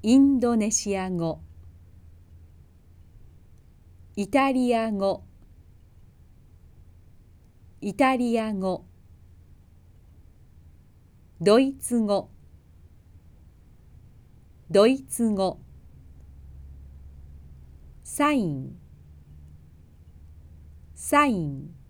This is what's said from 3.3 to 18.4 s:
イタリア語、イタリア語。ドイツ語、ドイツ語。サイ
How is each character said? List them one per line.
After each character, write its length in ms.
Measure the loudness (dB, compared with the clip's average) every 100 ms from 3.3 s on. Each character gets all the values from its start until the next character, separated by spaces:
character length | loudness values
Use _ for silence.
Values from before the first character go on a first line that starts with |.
| -20 -20 -20 -20 -20 -20 -20 -14 -8
イ 100 | -2
タ 240 | 2 2
リ 240 | 2 2
ア 160 | 0 0
語、 320 | -2 -2 -2 -10 -20 -20 -20 -20 -20 -20 -20 -20 -20 -20 -20 -20 -20 -20 -20 -20 -20 -20 -20 -20 -20 -20 -20 -20 -10
イ 140 | -10
タ 220 | 2 2 2
リ 200 | 0 -2
ア 120 | -2
語。 320 | -4 -2 -4 -8 -20 -20 -20 -20 -20 -20 -20 -20 -20 -20 -20 -20 -20 -20 -20 -20 -20 -20 -20 -20 -20 -20 -20 -20 -2
ド 200 | 6 6
イ 160 | 4 -2
ツ 240 | -4 -2
語、 320 | 0 -2 -4 -18 -20 -20 -20 -20 -20 -20 -20 -20 -20 -20 -20 -20 -20 -20 -20 -20 -20 -20 -20 -20 -20 -20 0
ド 200 | 4 6
イ 160 | 4
ツ 260 | -4 -2 -2
語。 300 | 0 -2 -4 -16 -20 -20 -20 -20 -20 -20 -20 -20 -20 -20 -20 -20 -20 -20 -20 -20 -20 -20 -20 -20 -20 -20 -20
サ 300 | -16 0 2
イ 120 | 2